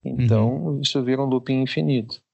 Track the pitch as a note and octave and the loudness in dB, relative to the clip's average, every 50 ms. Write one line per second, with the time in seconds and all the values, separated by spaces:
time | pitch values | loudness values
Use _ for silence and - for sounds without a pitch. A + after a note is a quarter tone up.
0 | _ C3+ B2+ A#2+ B2+ A#2 A2+ A2 G#2+ A#2 B2+ D3+ D#3+ E3 D3 C3+ C#3+ - - C#3+ | _ -6 -2 0 2 4 4 4 4 2 0 -2 -2 -4 -4 -2 -2 -2 -2 0
1 | B2+ B2 C3 C3 C#3 C3+ B2+ B2+ B2 - C3+ C3 C3 B2+ - - D#3+ D3+ C#3+ B2+ | 0 0 0 0 0 0 0 -2 0 0 0 0 0 0 -2 -2 0 0 0 0
2 | A2 A#2 - - _ _ | -2 -4 -12 -18 _ _